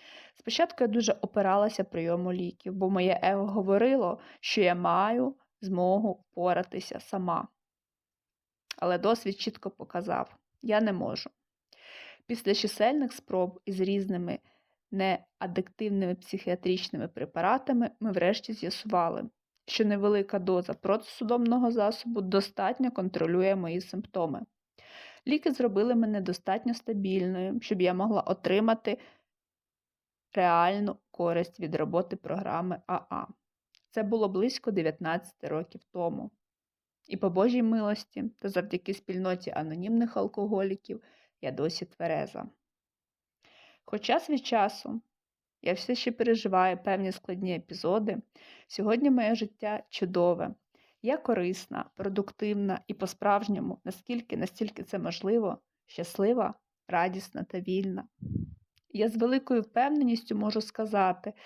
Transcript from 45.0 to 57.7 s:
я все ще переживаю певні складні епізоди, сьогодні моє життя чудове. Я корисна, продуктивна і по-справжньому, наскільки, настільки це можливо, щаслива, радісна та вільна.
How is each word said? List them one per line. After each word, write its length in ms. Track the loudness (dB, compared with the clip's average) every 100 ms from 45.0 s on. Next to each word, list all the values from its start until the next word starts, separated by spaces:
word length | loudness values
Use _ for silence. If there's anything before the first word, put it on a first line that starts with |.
| -12 _ _ _ _ _
я 120 | -4
все 220 | -2 -2 -2
ще 160 | -2
переживаю 720 | 0 2 2 2 4 4 2
певні 280 | -2 0 -2
складні 440 | -6 -8 -4 -4 -4
епізоди, 680 | -6 -4 0 0 0 -4 -10 _ -20 -20 -12
сьогодні 420 | -4 0 2 4
моє 260 | 4 2 0
життя 480 | -2 _ -6 -6 -8
чудове. 640 | -6 -2 2 2 2 -2 -8 _ _ _ _
Я 160 | -4 -2
корисна, 680 | 0 0 0 -4 -8 -10 -10 -8
продуктивна 840 | -4 -4 -4 -4 -2 0 -2 -2 -6
і 60 |
по-справжньому, 840 | -8 -8 0 2 2 2 -2 -4 -6
наскільки, 540 | -10 -10 -8 -8 -6 -6
настільки 460 | -6 -4 -8 -8
це 160 | -8 -6
можливо, 580 | -6 -4 0 2 0 -4 _ _ _
щаслива, 680 | -12 -8 0 2 2 0 -4 _ _ -4
радісна 560 | 0 0 -2 -10 -10
та 160 | -8 -6
вільна. 480 | -2